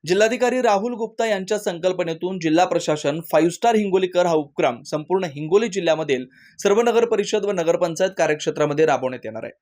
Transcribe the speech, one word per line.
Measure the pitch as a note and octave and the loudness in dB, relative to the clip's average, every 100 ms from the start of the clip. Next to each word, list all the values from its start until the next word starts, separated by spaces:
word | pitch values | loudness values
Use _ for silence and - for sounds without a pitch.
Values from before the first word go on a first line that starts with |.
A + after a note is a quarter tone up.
| D3+ | 0
जिल्हाधिकारी | F#3 A3 B3 B3 B3+ | 2 2 2 0 2
राहुल | A#3+ G3 A#3 | 2 2 -2
गुप्ता | A#3+ A3 A3+ A3+ | -6 -8 -4 -2
यांच्या | G3+ F#3+ G#3+ | -2 -2 -4
संकल्पनेतून | G3+ E3+ F#3 F#3 E3+ E3 F3+ F#3+ | -4 -2 -2 -2 -4 -4 -6 -4
जिल्हा | D#3+ D#3 | 0 2
प्रशासन | F3+ E3+ E3 D3+ D3 D3+ E3 | 2 0 -2 -2 -2 -4 0
फाईव्ह | D#3+ E3 | 2 2
स्टार | E3+ A#3 | 2 2
हिंगोलीकर | A3 G3+ F#3+ F#3 F3 F3 | 2 2 0 2 2 2
हा | |
उपक्रम | D#3+ C#3+ - D3+ A#2+ | 2 -2 -2 -2 -2
संपूर्ण | - D3+ D3+ F#3 | -8 -8 -2 -2
हिंगोली | F3+ C#3 D#3 G3 A#3 | -2 -6 0 2 2
जिल्ह्यामधील | F#3+ E3+ D#3+ D#3 B2+ B2+ _ - - | -2 0 0 0 -2 -4 _ -20 -4
सर्व | G3 G3+ | 2 4
नगर | A#3 A#3 | 4 2
परिषद | A#3 A3 G3+ G#3+ | 2 0 0 -2
व | G3+ | -2
नगरपंचायत | F#3+ E3 E3+ F3 D#3+ F#3+ F#3 | -2 0 0 0 0 -2 0
कार्यक्षेत्रामध्ये | E3 D3+ - D3+ D3+ D3 D#3 | 0 0 -4 -2 -2 2 2
राबवण्यात | C3+ B2+ B2+ | 2 -2 -6
येणार | A2 A2+ | -10 -12
आहे. | A#2 - | -12 -16